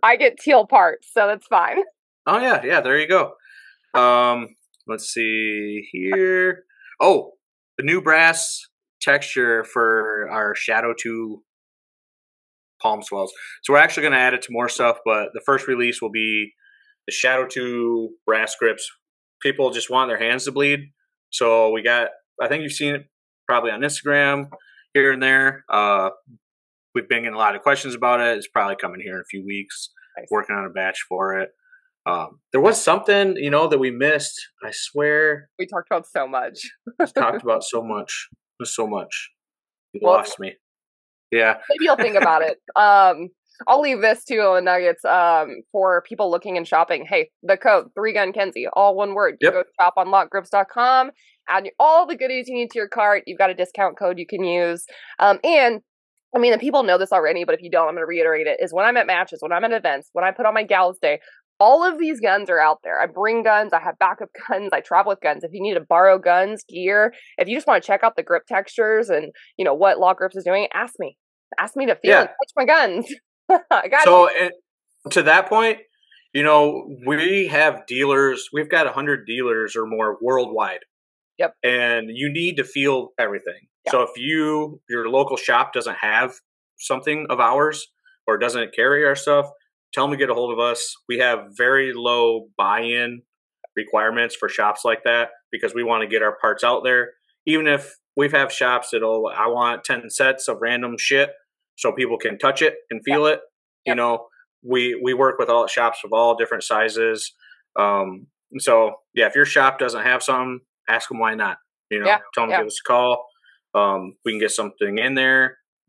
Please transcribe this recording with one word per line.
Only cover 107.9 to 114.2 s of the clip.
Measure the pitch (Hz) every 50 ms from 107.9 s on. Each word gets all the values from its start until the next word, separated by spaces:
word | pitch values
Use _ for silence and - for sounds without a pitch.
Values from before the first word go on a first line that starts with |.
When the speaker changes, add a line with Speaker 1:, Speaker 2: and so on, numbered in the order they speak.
| - 196 - - - - - _ _ _ _ _ - 131
Speaker 2:
so | - 135 117 113 113 107 - - _ _ -
yeah, | 117 110
if | 104 -
your | 143 147
shop | 143 - 147 135 131 - -
doesn't | 135 120 117 110
have | 113 127 127 123
something, | - - 131 127 127 127 127 127 _ _ _ _ - -
ask | 113 117 - -
'em | - 113
why | 113 110 110
not, | 110 104 95 - - _ _ _ _ _ -
you | - -
know, | -
Speaker 1:
Yeah. | 196 208 208 - - -
Speaker 2:
tell | 120 117
'em | 110
to | 185
Speaker 1:
Yeah. | 143
Speaker 2:
give | 107
us | 107 - - -
a |
call. | - 123 120 123 123 123 - - - _ _ _ _ _ _ _ _ -
Um, | 104 101 98 98 95 92 95 - _